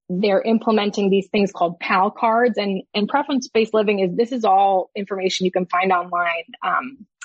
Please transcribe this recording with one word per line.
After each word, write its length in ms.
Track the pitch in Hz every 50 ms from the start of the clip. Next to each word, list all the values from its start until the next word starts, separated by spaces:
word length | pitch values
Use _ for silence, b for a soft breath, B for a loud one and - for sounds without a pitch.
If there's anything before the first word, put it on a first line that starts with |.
| _ -
they're 320 | 180 180 214 202 190 185
implementing 680 | - 226 226 220 - 240 220 208 208 208 196 - 202 196
these 200 | 190 196 190 -
things 200 | - 214 202 190 -
called 260 | - 175 170 170 -
pal 320 | - - 208 190 190 214
cards, 460 | 208 - - 226 220 233 247 247 208 -
and, 260 | 208 202 196 190 - _ -
and 140 | 208 208 214
preference-based 680 | - 277 285 - 294 262 240 - - 226 220 214 -
living 260 | 220 214 202 208 196
is, 160 | 190 180 175
this 180 | 180 240 233 269
is 100 | 247 220
all 480 | 208 190 196 202 196 196 185 - - -
information 500 | 214 202 - 202 190 185 185 - - 185
you 60 | 185
can 140 | - 190 185
find 280 | - - 175 185 190 185
online, 500 | 175 175 180 175 175 175 170 170 170 165 - 240 -
um, 460 | - 185 170 156 - 254 285 - 208 - _ _